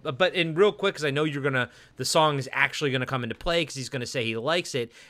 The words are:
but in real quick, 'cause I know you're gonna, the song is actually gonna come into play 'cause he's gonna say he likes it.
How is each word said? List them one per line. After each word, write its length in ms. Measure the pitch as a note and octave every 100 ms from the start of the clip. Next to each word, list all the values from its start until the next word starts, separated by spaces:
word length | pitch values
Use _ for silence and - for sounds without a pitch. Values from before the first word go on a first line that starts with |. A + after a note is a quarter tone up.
but 300 | D#3 B2+ F#3
in 220 | F3+ E3 D#3
real 160 | G#3
quick, 240 | G3+ G3 -
'cause 80 |
I 80 | D3
know 140 | C#3 D#3
you're 160 | C#3
gonna, 260 | C#3 C3 A#2+ - - -
the 80 | B2
song 340 | E3+ D#3 C#3+
is 80 | B2+
actually 380 | C3+ C#3 - D3
gonna 140 | C3 B2
come 180 | B2+
into 120 | A#2 A2+
play 300 | F3+ E3+ D#3
'cause 100 | C3+
he's 140 | A#2+
gonna 160 | C3 A#2+
say 180 | C3+
he 140 | A2+ A2+
likes 360 | C3 F3 E3+
it. 160 | B2+ A#2 -